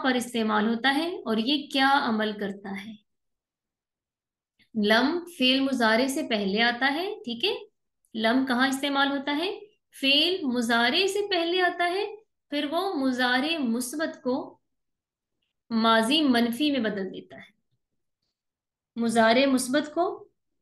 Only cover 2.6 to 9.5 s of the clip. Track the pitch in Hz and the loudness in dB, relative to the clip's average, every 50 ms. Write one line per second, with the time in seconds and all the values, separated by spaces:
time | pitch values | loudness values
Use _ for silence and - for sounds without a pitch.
2.6 | - 196 196 196 196 226 214 - _ _ _ _ _ _ _ _ _ _ _ _ | -10 -12 -10 -10 -12 -14 -16 -18 _ _ _ _ _ _ _ _ _ _ _ _
3.6 | _ _ _ _ _ _ _ _ _ _ _ _ _ _ _ _ _ _ _ _ | _ _ _ _ _ _ _ _ _ _ _ _ _ _ _ _ _ _ _ _
4.6 | _ _ - 226 208 208 220 226 254 285 339 359 - - - - 254 254 262 269 | _ _ -4 0 2 4 4 4 4 2 0 -2 -4 -8 -4 0 2 2 4 2
5.6 | 269 269 262 226 233 214 220 226 262 277 - 330 302 - 240 208 202 190 190 214 | 2 0 0 2 2 4 4 4 2 0 -2 -4 -4 -2 -2 -2 0 0 0 2
6.6 | 233 240 240 240 262 277 285 311 359 403 427 - - 247 233 233 - 392 480 494 | 2 0 0 0 0 -2 0 -2 -4 -6 -8 -8 -10 -10 -8 -4 -2 -2 -2 -4
7.6 | - - _ _ _ _ _ _ _ _ - 220 220 220 240 262 269 269 254 233 | -8 -16 _ _ _ _ _ _ _ _ -6 -2 0 2 2 2 2 0 0 0
8.6 | 262 269 262 269 - 285 277 277 277 277 277 285 269 294 294 294 339 392 | 2 0 0 -2 -2 -2 0 0 0 0 0 -4 -4 -4 -4 -2 -2 -4